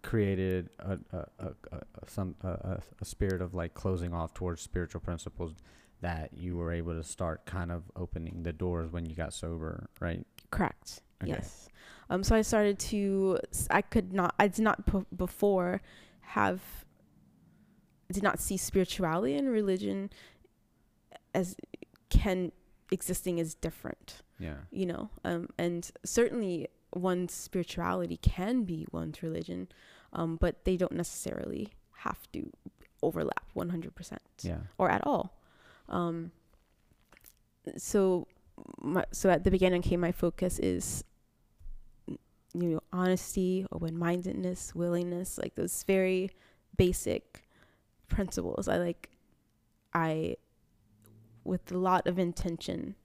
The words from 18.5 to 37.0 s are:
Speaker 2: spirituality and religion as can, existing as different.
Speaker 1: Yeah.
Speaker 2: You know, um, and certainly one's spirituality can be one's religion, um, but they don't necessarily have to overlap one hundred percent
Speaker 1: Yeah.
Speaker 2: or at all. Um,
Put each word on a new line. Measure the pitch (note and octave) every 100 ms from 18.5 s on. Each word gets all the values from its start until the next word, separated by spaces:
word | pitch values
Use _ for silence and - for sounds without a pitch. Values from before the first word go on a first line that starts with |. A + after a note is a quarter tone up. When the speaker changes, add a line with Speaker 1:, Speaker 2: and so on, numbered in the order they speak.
| F#3+
Speaker 2:
spirituality | - F#3+ F3+ - F3 E3 A#3+
and | C#4+ C#4
religion | A3+ G3+ F#3+ G3+ G3 G3 - - - - _ _ _ _ _ _ - _
as | - F3+ - - - - - _
can, | - G#3+ F#3 F3+ - _ _ -
existing | G3 - F3+ F#3 E3+
as | E3 -
different. | E3 - - - - - - _
Speaker 1:
Yeah. | E2+ D2 F2+
Speaker 2:
You | - F#3
know, | - G#3+ -
um, | - E3+ - -
and | F3 F3 - -
certainly | - A#3 A#3+ A#3+ G3+ E3+ - _ _
one's | F#3 F#3 F3+ F3
spirituality | - - F#3 F3 - F3 F#3 E3+ E3+
can | - - F#3+ B3+
be | G3 D#3+ D#3+
one's | E3+ D#3+ D#3
religion, | E3 E3 F3 F3+ F#3 - - - -
um, | - E3 E3
but | F3 -
they | - F#3
don't | F3+
necessarily | F3 F3 - - - - - G#3 - _ -
have | - - -
to | - - - - _ - _
overlap | C#3+ - - - -
one | - F3
hundred | F3 -
percent | - F3 - _ -
Speaker 1:
Yeah. | F#2 E2 F#2+ -
Speaker 2:
or | F#3
at | F#2+
all. | - B3 - - _ _ - - -
Um, | F3+ E3+ E3 E3+ _ _ _ _ _ _ _